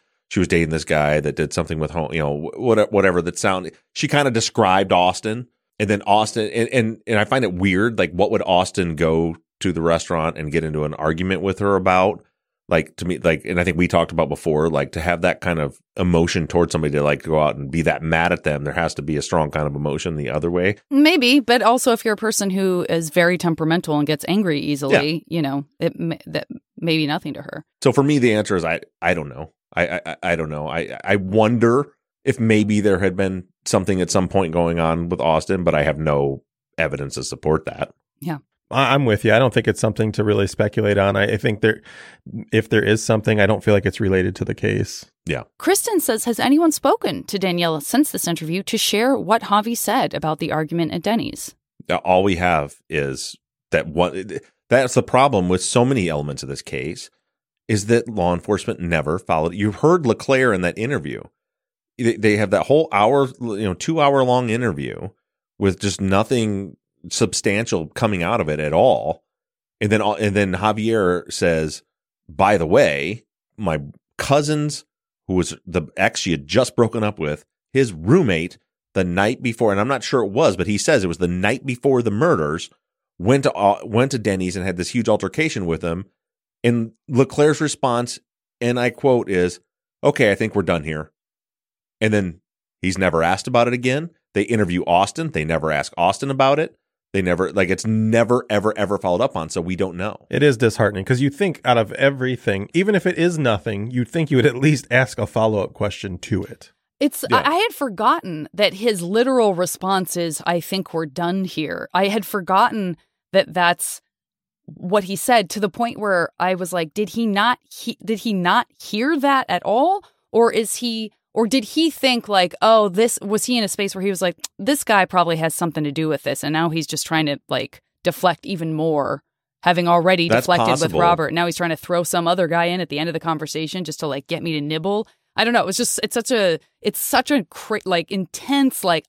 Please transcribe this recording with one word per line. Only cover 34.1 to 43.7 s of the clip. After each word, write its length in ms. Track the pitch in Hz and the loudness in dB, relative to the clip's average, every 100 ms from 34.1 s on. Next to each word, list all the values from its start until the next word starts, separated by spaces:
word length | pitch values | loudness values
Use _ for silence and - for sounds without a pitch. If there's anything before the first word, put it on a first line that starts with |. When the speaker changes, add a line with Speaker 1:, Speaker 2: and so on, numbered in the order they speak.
Speaker 1:
some 160 | 101 92 | 0 2
point 260 | 98 87 | 0 0
going 260 | 82 85 85 | 0 0 0
on 300 | 82 82 85 | 0 0 -2
with 120 | 87 | -2
Austin, 420 | 76 80 - 95 | 2 0 0 0
but 100 | 85 | 2
I 100 | 76 | 2
have 140 | 73 73 | 0 0
no 460 | 78 73 69 67 _ _ _ - | 0 0 -2 -4 _ _ _ -4
evidence 380 | 80 69 69 - | -4 -4 -8 -8
to 80 | |
support 420 | 73 69 76 78 - | -10 -6 -2 -2 -2
that. 280 | - 73 _ _ _ | -8 -10 _ _ _
Speaker 2:
Yeah. 200 | 165 147 - _ _ | -10 -10 -12 _ _
Speaker 3:
I, 220 | 131 131 | -2 2
I'm 120 | 135 131 | 2 2
with 180 | 104 | 2
you. 100 | 113 | 4
I 60 | 107 | 4
don't 140 | 131 | 4
think 140 | - 110 | 2 0
it's 120 | 101 | 0
something 320 | 113 104 110 | -2 0 -2
to 100 | 101 | 0
really 220 | 107 104 101 | 0 2 0
speculate 500 | - 107 - 107 101 | 0 -2 0 0 2
on. 180 | 98 101 | 2 2
I, 180 | 101 | 0
I 40 | 101 | 0
think 240 | 127 104 | -2 0
there, 200 | 110 - - - - - - - - | 0 0 -8 -20 -20 -20 -16 -14 0
if 180 | 110 - | 0 2
there 140 | 110 | 2
is 200 | 101 110 | 2 0
something, 360 | - 110 107 107 | 2 0 2 4
I 60 | 98 | 4
don't 160 | 107 | 2
feel 100 | - | 4